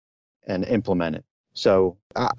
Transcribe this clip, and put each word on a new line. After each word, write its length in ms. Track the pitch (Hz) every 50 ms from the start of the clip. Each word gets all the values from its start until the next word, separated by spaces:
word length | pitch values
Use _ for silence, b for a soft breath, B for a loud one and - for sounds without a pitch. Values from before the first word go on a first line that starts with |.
| _ _ _ _ _ _ _ _ _ -
and 180 | 98 90 95
implement 520 | - 123 110 - - 95 87 85 80 78 -
it. 80 | - _ _ _ _ _ -
So 440 | - - 110 98 95 92 90 87 _ _ _ -
I, 160 | - 123 - -